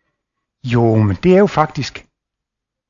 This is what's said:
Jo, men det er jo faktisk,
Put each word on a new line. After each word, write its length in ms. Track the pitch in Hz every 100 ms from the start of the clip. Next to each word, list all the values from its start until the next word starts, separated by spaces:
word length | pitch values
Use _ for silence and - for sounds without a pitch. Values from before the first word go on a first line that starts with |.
| _ _ _ _ _ _
Jo, 320 | 123 120 117 110
men 220 | 104 95
det 100 | 180
er 60 | 185
jo 80 | 208
faktisk, 580 | - 156 - 120 - - _ _ _ _ _ _ _